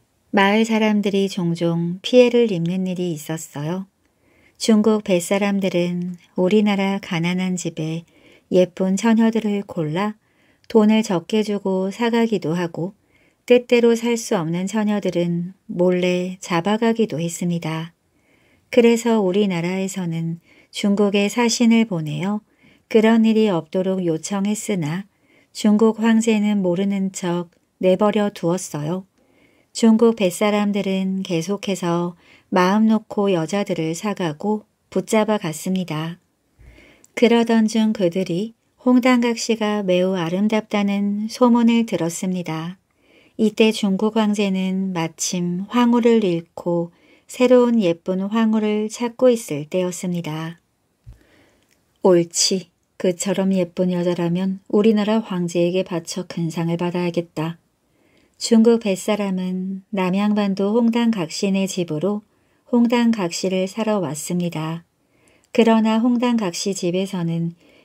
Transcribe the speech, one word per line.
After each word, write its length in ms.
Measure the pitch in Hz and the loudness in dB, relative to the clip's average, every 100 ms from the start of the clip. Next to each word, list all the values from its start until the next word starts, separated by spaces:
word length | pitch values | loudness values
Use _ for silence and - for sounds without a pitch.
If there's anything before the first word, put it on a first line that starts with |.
| _ _ _ | _ _ _
마을 340 | 202 196 214 226 | 2 4 2 2
사람들이 640 | 220 214 208 202 196 196 | 0 2 0 0 0 -2
종종 680 | 196 170 170 170 170 170 185 | -2 -4 -2 -2 -2 -4 -6
피해를 500 | - 247 240 240 233 | 2 4 6 4 2
입는 360 | 175 170 190 185 | 0 -2 -2 -4
일이 240 | 180 180 | -4 -6
있었어요. 720 | 151 - 160 - 139 151 185 190 _ _ _ _ _ _ - | -6 -8 -10 -8 -8 -6 -6 -10 _ _ _ _ _ _ -6
중국 420 | - 214 214 214 | 2 4 4 0
뱃사람들은 1160 | 208 175 170 196 202 196 190 175 175 175 180 175 _ - | 0 0 0 -2 0 0 0 0 0 -2 -6 -10 _ -2
우리나라 640 | 180 214 208 196 196 196 | 2 4 2 2 0 -4
가난한 540 | - 165 175 180 185 180 | -4 -4 -2 -2 -2 -4
집에 480 | 165 165 156 165 - _ - _ - | -6 -6 -6 -8 -12 _ -20 _ 0
예쁜 440 | 185 180 - 190 190 | 2 2 0 -2 0
처녀들을 680 | 226 226 226 226 208 202 | 2 4 2 0 -2 -4
골라 500 | 202 180 151 175 208 - _ _ _ _ - | -6 -6 -4 -2 -4 -8 _ _ _ _ 0
돈을 340 | 226 214 220 | 4 6 4
적게 400 | 220 175 165 214 | 2 -2 -2 -2
주고 480 | 214 202 196 185 190 | -2 -4 -2 -2 -4
사가기도 640 | 196 233 233 226 202 147 | -2 0 2 0 0 -2
하고, 400 | 175 170 - 185 - _ _ _ _ - | -4 -4 -6 -10 -10 _ _ _ _ 4
뜻대로 480 | 247 240 240 233 233 | 4 4 4 4 2
살 220 | 233 233 | 0 -4
수 200 | - 202 | -2 -2
없는 300 | 160 175 190 | -2 -4 -2
처녀들은 880 | 220 208 208 185 170 175 170 175 - - | -2 0 0 -2 -2 0 -2 -4 -10 -10
몰래 720 | 180 180 180 180 180 180 185 | 0 2 2 0 -2 -4 -8
잡아가기도 800 | - 170 190 214 226 226 220 143 | -4 -2 0 0 0 0 -2 -2
했습니다. 720 | 170 - 175 170 160 160 170 _ _ _ _ _ _ _ - | -6 -4 -4 -4 -4 -8 -10 _ _ _ _ _ _ _ -2
그래서 500 | 247 233 233 233 226 | 4 4 4 2 2
우리나라에서는 1200 | 185 196 202 170 170 190 190 190 175 165 165 165 _ _ _ | 2 2 0 0 -2 -2 -4 -6 -4 -4 -4 -6 _ _ _
중국에 580 | - 208 202 202 202 202 | -4 0 2 2 2 0
사신을 580 | 240 233 - 233 226 226 | 0 0 2 4 4 2
보내어 560 | 170 151 147 190 214 _ _ _ _ - | -2 -4 -4 -4 -6 _ _ _ _ 0
그런 380 | 220 220 226 220 | 4 4 4 4
일이 240 | 220 214 | 4 2
없도록 560 | 165 156 190 185 185 175 | 0 -2 -2 -2 -2 -2
요청했으나 1000 | 160 - 196 202 214 - 190 147 180 - _ _ _ _ | -4 -4 -4 -2 -4 -4 -4 -2 -6 -10 _ _ _ _
중국 460 | - 214 208 220 220 | -2 2 4 4 2
황제는 600 | 226 226 226 214 208 208 | 2 2 2 2 2 0
모르는 520 | 180 175 196 196 190 | 0 0 -2 -2 -4
척 360 | - 180 175 175 _ _ - | -4 -4 -4 -6 _ _ -2
내버려 500 | 185 185 208 208 208 | 2 4 2 2 -2
두었어요. 760 | - 165 185 - 147 147 185 - _ _ _ _ _ _ | -2 -2 -2 -4 -6 -6 -6 -8 _ _ _ _ _ _
중국 440 | - 226 220 233 226 | 2 4 6 4 2
뱃사람들은 1080 | 185 - 214 208 208 202 190 190 190 190 | -2 0 0 2 0 -2 -2 -2 -2 -4
계속해서 920 | 190 165 170 202 - 180 175 170 175 175 _ _ - | -4 -4 -4 -6 -4 -4 -2 -2 -2 -8 _ _ -4
마음 360 | 190 180 214 220 | 0 2 4 2
놓고 420 | 220 - - 202 | 2 -2 -4 0
여자들을 640 | 175 160 202 202 165 160 165 | 0 -2 -4 -4 -4 -4 -4
사가고 680 | 214 196 170 151 208 214 - _ _ | -6 -4 -6 -4 -4 -4 -8 _ _
붙잡아 480 | 190 185 220 214 208 | -6 -2 0 0 -2
갔습니다. 800 | 160 151 185 190 170 151 165 175 _ _ _ _ - - - _ _ - | -4 -8 -4 -4 -4 -6 -8 -10 _ _ _ _ -20 -20 -20 _ _ 0
그러던 540 | 226 233 233 226 214 | 2 4 2 2 2
중 240 | 226 220 | 2 0
그들이 600 | 214 175 185 180 170 226 - _ _ | 0 0 0 -4 -4 -6 -10 _ _
홍당각시가 1000 | 254 254 254 247 240 233 - 220 208 208 | 2 4 4 2 2 -2 -2 -2 -2 -2
매우 320 | 190 180 185 190 | 0 2 2 0
아름답다는 1160 | 165 185 214 220 214 208 202 202 202 208 220 | -2 0 0 0 -2 -2 -2 -2 -2 -4 -4
소문을 560 | - 247 240 233 233 233 | 2 4 4 4 2 0
들었습니다. 920 | 175 165 170 190 180 170 160 165 190 _ _ _ _ _ - | -2 -4 -4 -6 -4 -6 -8 -8 -12 _ _ _ _ _ -2
이때 340 | 220 214 220 | 0 4 2
중국 460 | 220 202 190 214 226 | 2 0 0 0 0
황제는 720 | 208 208 202 190 190 190 190 | 0 0 0 0 -2 -2 -4
마침 720 | 175 165 - - 180 175 180 196 | -4 -4 -6 -6 -4 -4 -4 -4
황후를 560 | 240 240 240 233 226 196 | 0 2 4 4 4 2
잃고 640 | 170 170 - 175 170 170 _ _ _ - | -2 -6 -10 -4 -4 -4 _ _ _ -10
새로운 560 | - 247 247 240 233 | 0 6 6 6 4
예쁜 380 | 180 170 - 185 | 2 0 -4 -4
황후를 720 | 196 226 220 220 214 214 214 | -2 0 2 2 0 -2 -4
찾고 400 | - 240 233 254 | -6 -8 2 4
있을 340 | 233 - 147 151 | 4 -2 -8 -4
때였습니다. 920 | 185 180 175 185 175 165 156 160 170 _ _ _ _ - - _ _ _ _ _ _ _ _ | -2 -2 -4 -6 -4 -6 -8 -10 -12 _ _ _ _ -20 -20 _ _ _ _ _ _ _ _
옳지. 640 | 190 175 170 - - 190 170 _ _ - | 4 4 2 -2 -2 -2 -8 _ _ -4
그처럼 560 | 185 175 202 190 190 | -2 -2 -2 0 0
예쁜 400 | 190 175 - 180 | 0 0 -2 -2
여자라면 640 | 175 175 175 170 175 190 190 - | 0 -2 0 -2 -2 -2 -6 -2
우리나라 520 | 214 220 214 208 220 | 2 4 2 2 0
황제에게 640 | 220 180 175 175 175 185 | -2 -4 -2 0 0 0
바쳐 420 | 185 170 170 190 180 | -2 -6 -6 -10 -8
큰 220 | 175 165 | -6 -4
상을 260 | 175 165 170 | -2 -2 -2
받아야겠다. 800 | 175 180 175 170 170 - 160 165 _ _ _ _ _ _ _ - | -2 -2 -2 -4 -6 -6 -8 -8 _ _ _ _ _ _ _ -8
중국 440 | - 226 233 226 | 2 4 6 4
뱃사람은 1040 | 214 185 - 208 196 185 185 185 190 190 - | 2 -2 -2 -2 -2 -4 -4 -6 -6 -10 -8
남양반도 840 | 196 185 196 208 208 202 190 196 | -4 0 0 0 0 0 0 0
홍당각신의 920 | 233 233 233 233 220 160 - 196 190 190 | 2 2 2 0 0 -4 -4 -2 0 -2
집으로 560 | 190 170 151 185 208 - _ _ _ - | -4 -4 -2 -2 -4 -8 _ _ _ -2
홍당각시를 960 | 240 233 240 233 220 175 - 190 185 190 | 2 2 2 2 0 -2 -2 -2 -2 -4
사러 320 | 226 220 208 | -4 -2 -2
왔습니다. 840 | 151 151 - 175 175 160 160 165 - _ _ _ _ _ _ | -2 -6 -6 -4 -4 -4 -6 -8 -12 _ _ _ _ _ _
그러나 480 | - 226 220 220 220 | 2 4 4 2 2
홍당각시 760 | 247 233 247 233 185 - 202 | 0 0 0 0 -2 -4 -6
집에서는 800 | 190 175 185 190 185 165 170 170 - _ _ | -4 -2 -2 -4 -4 -4 -4 -4 -8 _ _